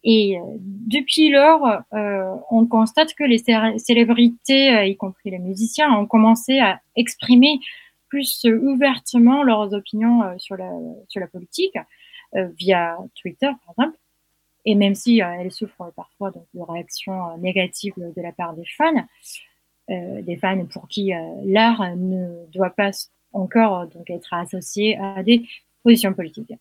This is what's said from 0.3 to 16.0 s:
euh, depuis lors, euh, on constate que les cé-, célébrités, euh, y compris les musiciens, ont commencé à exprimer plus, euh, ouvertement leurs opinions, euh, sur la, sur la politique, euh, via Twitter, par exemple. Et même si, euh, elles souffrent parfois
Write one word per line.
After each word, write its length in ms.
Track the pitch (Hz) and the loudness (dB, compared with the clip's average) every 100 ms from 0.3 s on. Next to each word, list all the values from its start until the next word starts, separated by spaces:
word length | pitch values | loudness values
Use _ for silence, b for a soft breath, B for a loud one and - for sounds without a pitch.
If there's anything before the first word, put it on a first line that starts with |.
| 180 | -2
euh, 40 | 175 220 | -8 -14
depuis 680 | 190 196 226 269 262 - 311 | -14 -10 -4 -2 -2 2 4
lors, 380 | 277 294 320 269 202 - | 6 6 6 4 0 -4
euh, 420 | 214 208 196 190 190 - | -6 -4 -4 -4 -8 0
on 160 | 226 233 | 2 4
constate 480 | 226 226 - 311 | 4 2 2 0
que 100 | - | 0
les 140 | 294 226 | 0 2
cé-, 400 | 233 226 220 220 | 2 2 2 -4
célébrités, 1000 | - 233 233 240 240 233 - 269 269 226 | 0 2 4 4 4 2 0 2 4 4
euh, 80 | |
y 120 | 196 196 | 2 -2
compris 340 | 190 185 202 | -8 -10 -12
les 100 | 185 | -8
musiciens, 520 | 180 190 226 - 302 | -8 -4 -4 0 2
ont 140 | 214 208 | 2 2
commencé 540 | 226 220 226 - 269 | 4 6 4 2 2
à 200 | 214 - _ | 2 -2 _
exprimer 640 | - 240 - - 247 277 294 B B B _ _ | -4 -4 -4 4 6 6 2 B B B _ _
plus, 360 | 277 262 - | -6 -6 0
euh, 140 | 233 220 | 0 2
ouvertement 840 | 262 262 277 254 - 247 233 277 | 0 2 0 0 -2 4 6 6
leurs 320 | 269 214 208 | 2 2 0
opinions, 480 | 202 196 208 226 240 | -6 -8 -2 2 2
euh, 120 | 196 180 | 0 -8
sur 180 | - 190 | -12 -12
la, 140 | 185 175 160 170 190 | -10 -12 -12 -16 _
sur 120 | 202 | -12
la 60 | 175 | -12
politique, 500 | - 175 - 381 185 - b b b b 196 | -14 -14 -6 -4 -6 -14 b b b b -6
euh, 120 | 185 165 | -6 -4
via 400 | 175 180 170 170 190 - | 0 0 0 -6 -14 -14
Twitter, 300 | 185 - 269 262 _ | -16 -4 -4 -4 _
par 80 | 175 | -4
exemple. 220 | 302 320 _ _ _ _ _ _ | -4 -4 _ _ _ _ _ _
Et 120 | - 202 | 0 2
même 180 | 202 | 2
si, 260 | 196 - 233 | 0 2 2
euh, 60 | 180 175 | 2 -6
elles 120 | 180 | -10
souffrent 400 | - 208 _ 175 | -10 -14 _ -18
parfois 340 | 170 | -18